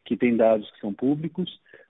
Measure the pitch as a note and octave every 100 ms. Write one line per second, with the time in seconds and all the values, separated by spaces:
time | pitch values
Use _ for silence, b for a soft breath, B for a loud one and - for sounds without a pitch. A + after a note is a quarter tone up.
0 | - A#2 B2 A2+ A2 A2 G#2 - G#2 G2
1 | C3 D3 D#3+ F3+ F3 - b b